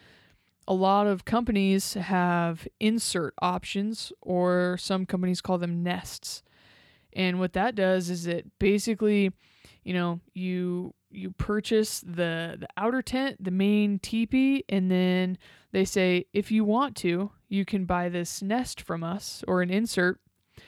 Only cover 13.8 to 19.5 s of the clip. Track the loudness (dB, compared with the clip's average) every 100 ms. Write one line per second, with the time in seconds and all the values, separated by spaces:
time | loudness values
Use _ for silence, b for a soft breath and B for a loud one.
13.8 | 2 0 -2 -2 2 4 4 2 0 0
14.8 | 2 4 4 2 0 -4 B B B 0
15.8 | 0 2 4 2 0 -4 2 2 4 2
16.8 | 0 -2 0 0 -2 -8 _ -2 0 -2
17.8 | 0 0 0 -4 -6 -6 -2 -2 -2 -8
18.8 | -8 -6 -4 -6 -8 -10 -2